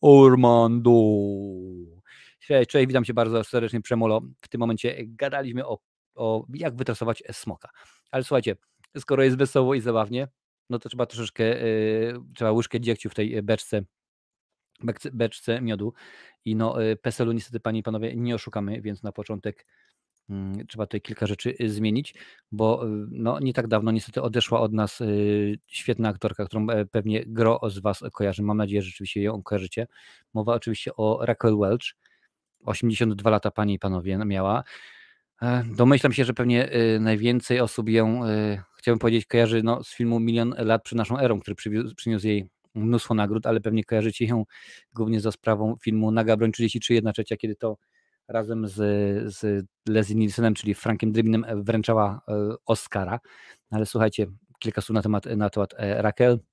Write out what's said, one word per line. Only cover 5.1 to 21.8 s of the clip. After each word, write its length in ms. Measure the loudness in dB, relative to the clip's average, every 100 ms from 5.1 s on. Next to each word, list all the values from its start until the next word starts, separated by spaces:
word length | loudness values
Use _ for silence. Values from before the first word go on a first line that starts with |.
| -6 -6 -4 -6 -8 -8
o, 120 | -10 _ _ _
o 320 | -6 -2 -2 -4
jak 220 | -8 -8 -4
wytresować 460 | -6 -4 -4 -4 -8
smoka. 360 | -12 -10 -12 -16 _ -20 _ _
Ale 140 | -6
słuchajcie, 320 | 0 0 0 -6 _ _ _ -16
skoro 240 | -2 4
jest 140 | 4 4
wesoło 380 | 2 2 2
i 60 | 0
zabawnie, 480 | 0 0 0 -4 -8 _ _ _ _
no 80 | -8
to 100 | -8
trzeba 180 | -6 -6
troszeczkę, 560 | -4 -10 -2 0 0
y, 520 | 0 0 0 0 -2 -6 -16
trzeba 180 | -4 0
łyżkę 280 | 2 0 -2
dziegciu 300 | -2 -2 -4
w 40 |
tej 280 | -4 -4 -4
beczce, 400 | -2 -2 0 -6 -6 _ _ _ _ _ _ _ _ _
beczce, 280 | -10 -8 -10
beczce 480 | -4 -4 -4 -4 -4
miodu. 320 | -2 -4 -6 -8 -20 -20 -20 _
I 120 | -6 -2
no, 260 | 0 0
y, 120 | -2 -2
peselu 360 | -4 -2 -2
niestety, 280 | -2 -6 -8
panie 200 | -4 -4
i 20 |
panowie, 340 | -4 -6 -6 -4
nie 180 | -4
oszukamy, 480 | -4 -6 -6 -6 -6
więc 200 | -8 -8
na 100 | -10
początek, 540 | -12 -10 -8 -8 -10 _ _ _ _ _ _ _
mm, 360 | -8 -8 -10 -12
trzeba 200 | -8 -6
tutaj 140 | -6
kilka 260 | -8 -6 -4
rzeczy, 280 | -4 -6 -4
y, 80 | -4
zmienić, 460 | -2